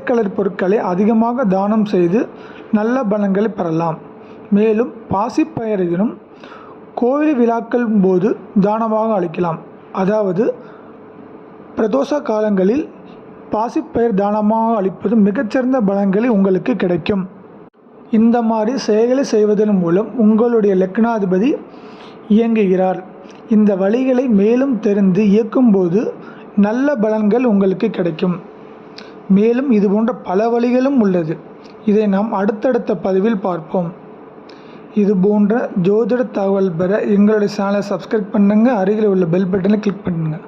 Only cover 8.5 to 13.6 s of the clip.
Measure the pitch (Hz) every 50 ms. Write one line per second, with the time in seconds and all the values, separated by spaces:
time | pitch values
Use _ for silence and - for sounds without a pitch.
8.5 | - 214 185 208 214 226 233 220 220 220 220 226 220 190 175 170 156 190 180 165
9.5 | 160 160 - - - - - - - 196 190 180 214 214 208 190 175 185 - -
10.5 | - - - - - - - - - - - - - - - - - - - -
11.5 | - - - - - - 220 208 214 269 277 - 294 285 - - 220 214 214 214
12.5 | 202 190 185 196 247 294 - - - - - - - - - - - - - -
13.5 | - 214